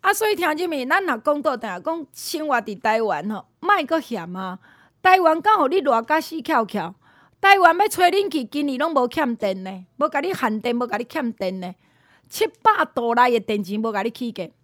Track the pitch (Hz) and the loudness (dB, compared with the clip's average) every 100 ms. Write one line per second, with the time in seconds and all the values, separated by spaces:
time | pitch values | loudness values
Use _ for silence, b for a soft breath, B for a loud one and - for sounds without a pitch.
0 | 381 415 440 403 349 302 349 302 254 339 | 0 0 0 0 -2 -2 -4 -4 0 0
1 | 381 240 262 294 302 254 220 185 - 339 | 0 -2 0 0 0 -2 -6 -8 -6 -6
2 | 285 - - 339 311 254 226 190 220 220 | -8 -14 -10 -6 -2 -2 -2 -4 0 0
3 | 220 156 175 214 - _ 339 403 294 320 | 0 -2 -4 -8 -10 _ 0 0 2 -2
4 | - 220 170 185 190 185 b b b _ | -2 -8 -8 -8 -8 -10 b b b _
5 | 370 370 339 320 403 427 277 359 277 226 | 4 6 6 4 4 4 4 2 2 0
6 | 226 311 311 320 247 302 220 208 165 190 | 2 -2 -2 -10 -2 0 0 -4 -6 -10
7 | b b b b 392 392 349 330 415 - | b b b b 6 8 8 6 0 4
8 | 359 370 392 311 240 285 285 262 311 302 | 2 4 0 -2 -4 -4 -4 -2 0 0
9 | 247 285 294 233 208 190 185 190 185 _ | 0 0 -2 -2 -4 -4 -8 -12 -16 _
10 | 302 302 320 370 247 220 247 240 240 214 | -2 -2 -4 -2 -2 -2 -2 -2 -2 -4
11 | 240 320 247 220 190 185 185 180 b b | -6 -4 -6 -4 -6 -6 -10 -14 b b
12 | b b b - 440 _ 440 403 330 - | b b b -4 -4 _ 2 2 0 -2
13 | 233 233 247 233 - 208 180 208 226 208 | 0 4 4 4 0 -4 -2 -4 -2 -2
14 | 208 226 240 214 170 _ | -4 -6 -10 -8 -12 _